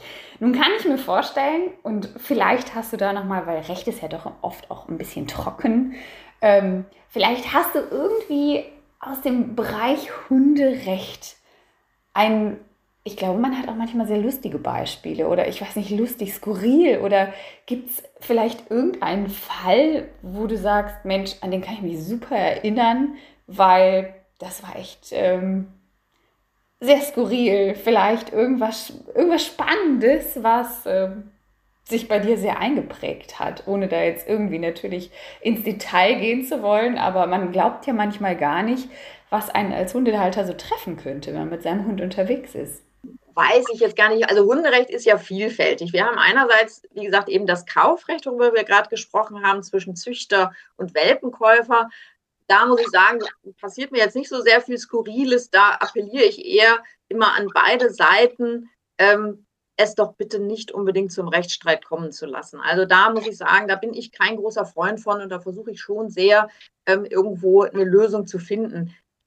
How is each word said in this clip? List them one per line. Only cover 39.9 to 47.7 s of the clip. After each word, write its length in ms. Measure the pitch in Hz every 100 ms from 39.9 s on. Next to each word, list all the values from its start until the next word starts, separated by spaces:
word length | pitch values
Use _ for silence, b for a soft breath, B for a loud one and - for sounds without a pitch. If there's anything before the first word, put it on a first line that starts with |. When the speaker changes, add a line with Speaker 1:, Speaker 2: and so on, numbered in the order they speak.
Speaker 1:
Hundehalter 520 | 247 240 214 185 208 185
so 60 |
treffen 420 | 175 - 440 190 160
könnte, 360 | 135 139 -
wenn 80 | 156
man 100 | 156
mit 120 | 170
seinem 240 | 170 196 202
Hund 140 | 196
unterwegs 540 | 185 196 196 269 -
ist. 280 | - 143 - _ _ - - _
Speaker 2:
Weiß 300 | - - 247 254
ich 80 | 226
jetzt 160 | 220 -
gar 120 | 214
nicht. 180 | 220 226
Also 160 | 202
Hunderecht 460 | 202 277 311 247 254
ist 140 | 240 226
ja 100 | 190
vielfältig. 720 | - 190 214 - 160 - 170
Wir 120 | 175
haben 140 | 220 220
einerseits, 640 | 175 240 247 220 220 - -
wie 120 | 202
gesagt, 240 | 202 196 202
eben 180 | 190 196
das 200 | 175
Kaufrecht, 600 | -